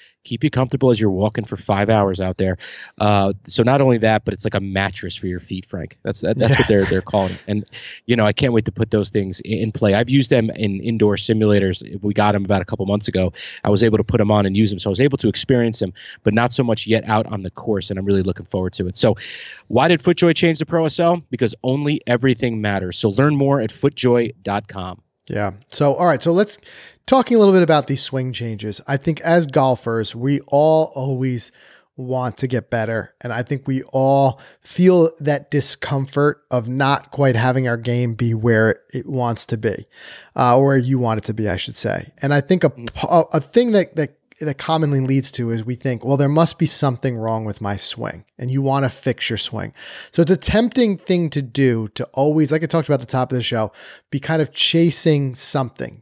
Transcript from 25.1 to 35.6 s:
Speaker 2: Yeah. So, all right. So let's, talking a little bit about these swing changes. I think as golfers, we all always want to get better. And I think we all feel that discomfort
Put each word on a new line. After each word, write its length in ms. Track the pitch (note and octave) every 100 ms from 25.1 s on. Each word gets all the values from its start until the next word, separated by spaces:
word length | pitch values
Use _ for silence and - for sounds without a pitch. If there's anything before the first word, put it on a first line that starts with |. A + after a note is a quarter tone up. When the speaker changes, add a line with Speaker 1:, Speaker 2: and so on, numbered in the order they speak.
| _ -
Speaker 2:
Yeah. 240 | A2 G2+ G2 -
So, 260 | - C#3+
all 120 | C#3 F3
right. 140 | C3+
So 120 | E3+
let's, 260 | F3 G#3 - - - - _ -
talking 300 | C4 A#3+ A#3
a 20 |
little 160 | G3+
bit 80 | F#3+
about 240 | E3 D3+ C#3
these 160 | C3+
swing 300 | - C3 B2+
changes. 480 | A#2+ A#2 G#2 G#2+ - -
I 80 | C#3
think 240 | E3 D3+
as 260 | E3 F3 D3
golfers, 680 | C#3+ C3+ B2 A#2 A2+ G#2+
we 280 | A#2 C3 C#3 -
all 420 | C#3+ D#3 D#3+ D#3 C#3
always 560 | C3+ B2+ C3 B2 - _ - _ _ -
want 400 | B2+ B2+ B2+ -
to 100 | B2+
get 200 | A#2+ -
better. 460 | A#2 A2 A2 - _
And 120 | A#2+
I 120 | A#2
think 240 | B2 C#3 -
we 140 | C3 -
all 480 | C3+ C3+ C#3 C3+ C3 - _
feel 520 | - - F#3 F3+ D#3+ -
that 280 | C#3+ C#3+ -
discomfort 920 | D3